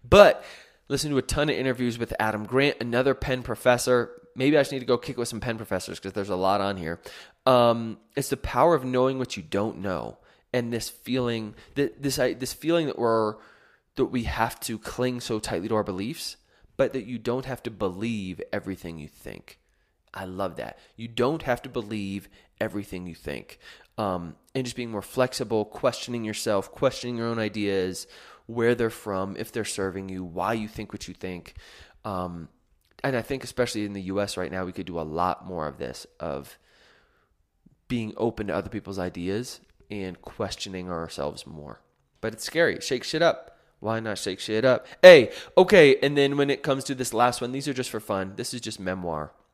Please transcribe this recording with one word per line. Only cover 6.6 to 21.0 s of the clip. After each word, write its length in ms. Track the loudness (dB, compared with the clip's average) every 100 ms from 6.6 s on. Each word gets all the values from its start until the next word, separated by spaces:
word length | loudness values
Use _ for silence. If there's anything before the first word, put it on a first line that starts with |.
on 160 | 0 -4
here. 240 | -6 -8 -12 -20 -20 _ 4
Um, 520 | 6 6 2 -4 -10 _
it's 160 | -6 -4
the 60 | -4
power 400 | -2 4 4 4
of 80 |
knowing 340 | 0 2 2 0
what 180 | -6 -8
you 60 |
don't 360 | -4 -2 -2 -4
know. 400 | -6 -4 -6 -14 _ _ _
And 200 | -4 -2
this 160 | -6 -8
feeling, 680 | -12 -4 -2 -2 -4 -8 -14 -8
th-, 200 | -2 -2 -2
this, 220 | -4 0
I, 140 | 0
this 180 | -2 -8
feeling 340 | -6 0 0 0
that 120 | 0
we're, 400 | 2 2 2 -4 -20 -20 _ _ _ -4
that 80 |
we 180 | -2 -2
have 380 | -4 -2 -2 -2
to 180 | -10 -8
cling 400 | -8 -4 -4 -4
so 220 | -4 -4
tightly 260 | -4 -4 -2
to 80 |
our 80 | -2
beliefs, 540 | -2 -6 -6 -8 -12 -14 _ _ _ -2
but 160 | -2
that 140 | -2 -6
you 120 | -6
don't 280 | -4 -4 -4
have 160 | -10
to 80 | -10
believe 680 | -4 -4 -2 -6 -4 -6 -10 -6
everything 480 | -6 -6 -10 -10 -12
you 80 | -14
think. 480 | -16 -16 -16 -20 -20 _ _ _ _ _
I 120 | -14
love 320 | -10 -6 -6 -6
that. 200 | -12 -14 -20
You 100 | -16